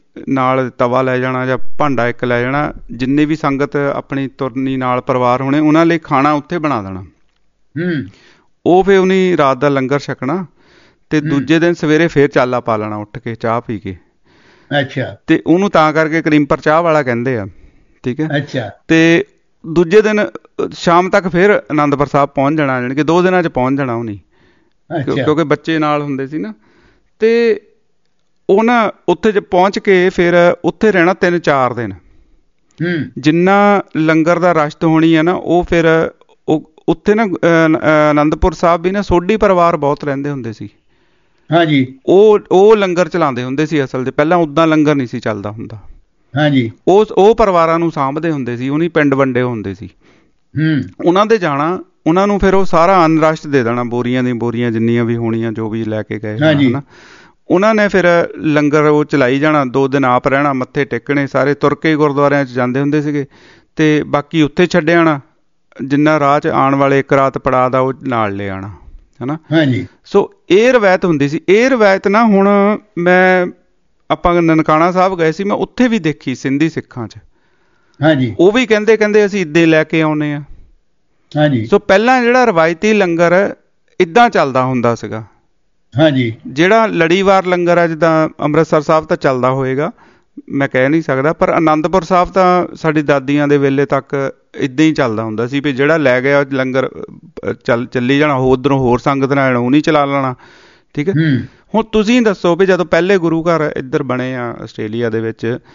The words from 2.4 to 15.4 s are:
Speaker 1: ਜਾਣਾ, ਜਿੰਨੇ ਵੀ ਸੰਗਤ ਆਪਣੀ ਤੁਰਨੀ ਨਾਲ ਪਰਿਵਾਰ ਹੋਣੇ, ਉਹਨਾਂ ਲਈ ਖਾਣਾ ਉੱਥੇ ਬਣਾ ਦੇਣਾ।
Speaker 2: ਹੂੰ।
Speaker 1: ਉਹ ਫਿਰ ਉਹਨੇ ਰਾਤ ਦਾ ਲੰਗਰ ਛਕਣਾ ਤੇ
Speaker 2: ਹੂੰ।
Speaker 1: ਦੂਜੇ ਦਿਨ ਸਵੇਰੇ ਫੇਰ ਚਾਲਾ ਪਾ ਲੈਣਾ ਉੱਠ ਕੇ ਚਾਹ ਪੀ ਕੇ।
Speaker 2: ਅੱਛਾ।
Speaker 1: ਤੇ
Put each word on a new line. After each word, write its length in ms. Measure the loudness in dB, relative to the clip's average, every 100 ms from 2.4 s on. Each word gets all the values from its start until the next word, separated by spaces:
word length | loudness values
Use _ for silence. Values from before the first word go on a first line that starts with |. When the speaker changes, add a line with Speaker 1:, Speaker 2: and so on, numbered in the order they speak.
Speaker 1:
ਜਾਣਾ, 320 | -2 -2 -4 -8 -16
ਜਿੰਨੇ 340 | -8 -2 0 0
ਵੀ 100 | -2
ਸੰਗਤ 400 | -4 -2 -4 -2
ਆਪਣੀ 520 | -4 -4 -8 -8 -8
ਤੁਰਨੀ 500 | -6 -8 -4 -6 -4
ਨਾਲ 240 | -2 -4
ਪਰਿਵਾਰ 400 | -2 -2 0 0
ਹੋਣੇ, 180 | 0 0
ਉਹਨਾਂ 260 | 2 2 2
ਲਈ 120 | 0
ਖਾਣਾ 360 | -2 0 0
ਉੱਥੇ 240 | -2 -4 -6
ਬਣਾ 240 | -4 -4
ਦੇਣਾ। 200 | -6 -12 -16 _ _ _ _ _ _ -8
Speaker 2:
ਹੂੰ। 260 | -6 -6 -8 -18 _ _ _ _ 0
Speaker 1:
ਉਹ 180 | 2
ਫਿਰ 160 | 4 2
ਉਹਨੇ 380 | 2 2 0 2
ਰਾਤ 200 | 0 0
ਦਾ 120 | 0
ਲੰਗਰ 300 | -2 -2 -4
ਛਕਣਾ 460 | -6 -8 -6 -6 -8 _ _ _ _ _ _
ਤੇ 100 | -4
Speaker 2:
ਹੂੰ। 100 | -2
Speaker 1:
ਦੂਜੇ 300 | -4 0 0
ਦਿਨ 140 | 2
ਸਵੇਰੇ 340 | 0 0 0 0
ਫੇਰ 220 | 0 0
ਚਾਲਾ 300 | 0 0 -2
ਪਾ 180 | -2 -4
ਲੈਣਾ 180 | -4 -8
ਉੱਠ 240 | -12 -12
ਕੇ 160 | -12 -8
ਚਾਹ 260 | -4 -4
ਪੀ 180 | -6 -10
ਕੇ। 160 | -10 -14 _ _ _ _ _ _ _ -4
Speaker 2:
ਅੱਛਾ। 380 | -4 -6 -8 -10 -2
Speaker 1:
ਤੇ 160 | -2